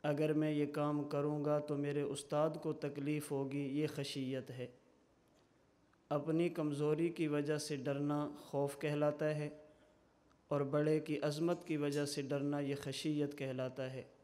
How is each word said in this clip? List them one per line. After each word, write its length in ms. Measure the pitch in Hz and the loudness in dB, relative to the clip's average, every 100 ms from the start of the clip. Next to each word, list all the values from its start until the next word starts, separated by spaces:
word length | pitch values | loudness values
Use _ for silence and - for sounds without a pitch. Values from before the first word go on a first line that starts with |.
اگر 300 | 151 143 156 | 0 2 4
میں 180 | 151 156 | 4 4
یہ 140 | 147 147 | 2 0
کام 380 | 151 147 147 | 2 0 0
کروں 420 | 143 147 147 147 147 | 0 0 0 0 2
گا 140 | 147 | 2
تو 180 | 147 143 | 2 0
میرے 240 | 143 143 | 0 0
استاد 480 | 143 139 - 147 156 160 | -2 -4 0 2 2 0
کو 120 | 160 | -4
تکلیف 580 | 151 143 139 139 151 147 | -2 -4 -2 -2 -2 0
ہوگی، 480 | 139 135 143 143 143 | -2 0 -2 -2 0
یہ 80 | 151 - | 0 -2
خشیت 560 | 139 143 131 131 127 | -4 -4 -2 -4 -6
ہے۔ 160 | 123 123 - _ _ _ _ _ _ _ _ _ _ _ _ _ | -10 -10 -12 _ _ _ _ _ _ _ _ _ _ _ _ _
اپنی 400 | 147 147 160 175 | -2 0 2 2
کمزوری 600 | 165 151 143 151 151 170 | 0 -2 0 2 2 0
کی 180 | 170 156 | 0 0
وجہ 300 | 147 147 151 | 0 0 -2
سے 180 | - 143 | -2 -4
ڈرنا 540 | 131 139 147 147 147 - | -2 0 0 0 -2 -6
خوف 400 | - 143 143 143 | -4 0 0 0
کہلاتا 560 | 147 147 147 147 151 151 | -2 2 2 2 0 0
ہے 140 | 147 - - - - _ _ _ _ _ _ | -4 -8 -20 -20 -20 _ _ _ _ _ _
اور 140 | 147 | 0
بڑے 380 | 139 147 151 156 | 2 4 4 4
کی 200 | 151 151 | 2 0
عظمت 480 | 151 147 170 170 - | 0 2 2 0 0
کی 100 | 151 | 0
وجہ 280 | 143 143 143 | 2 2 0
سے 160 | 147 | -2
ڈرنا 380 | 135 143 143 143 | -2 0 0 0
یہ 160 | 143 143 | 0 -2
خشیت 540 | 143 135 156 147 143 147 | -4 -2 0 0 0 -2
کہلاتا 560 | 135 131 131 127 131 | -4 -2 -4 -4 -6
ہے۔ 100 | 131 - - | -6 -12 -20